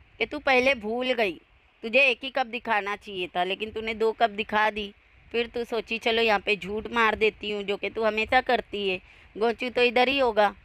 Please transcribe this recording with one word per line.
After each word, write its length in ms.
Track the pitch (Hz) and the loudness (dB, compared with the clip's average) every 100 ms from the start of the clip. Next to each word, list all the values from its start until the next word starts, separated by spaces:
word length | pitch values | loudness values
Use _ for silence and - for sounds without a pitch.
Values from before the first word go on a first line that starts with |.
| - - | -14 -8
कि 80 | 220 | -6
तू 140 | 196 | -4
पहले 360 | 185 254 254 262 | 2 4 4 0
भूल 360 | 214 233 254 | -2 -4 -2
गई, 300 | 233 208 151 _ _ _ _ | 0 0 -2 _ _ _ _
तुझे 180 | 226 226 | 0 4
एक 200 | 277 233 | 4 2
ही 60 | 262 | -4
कप 160 | 262 247 | -4 -4
दिखाना 500 | 233 233 214 202 202 | -4 -2 -2 -2 -6
चाहिए 320 | - 190 180 | -8 -8 -6
था, 160 | 180 | -2
लेकिन 280 | 180 190 220 | -2 -4 -8
तूने 220 | 208 220 | -8 -6
दो 180 | 220 220 | -2 0
कप 180 | 214 233 | 2 0
दिखा 400 | 202 - 208 220 | 0 -2 0 0
दी। 240 | 208 202 - _ _ - | 0 -8 -12 _ _ -8
फिर 160 | 233 233 | -4 -4
तू 160 | 240 | -4
सोची, 340 | 233 233 202 226 | -4 -4 -4 -4
"चलो 240 | 240 226 | 0 2
यहाँ 180 | 226 202 | 2 2
पे 160 | 190 208 | 0 -4
झूठ 360 | 180 214 214 | -4 -8 -4
मार 240 | 233 220 214 | 2 2 2
देती 360 | 214 202 208 | 0 0 -6
हूँ", 120 | 208 | -6
जो 140 | 196 202 | -4 -4
कि 120 | 202 | -6
तू 140 | 220 | -2
हमेशा 380 | 220 214 220 - | -2 0 2 2
करती 480 | - 233 - 208 196 | 4 0 0 -4 -4
है। 280 | 185 - - - - | -4 -8 -20 -14 -2
गोंचू 320 | 226 226 254 | -2 0 -2
तो 120 | 240 | 2
इधर 260 | 247 233 247 | 2 4 4
ही 120 | 277 | 4
होगा, 360 | 254 214 202 202 | 2 4 2 0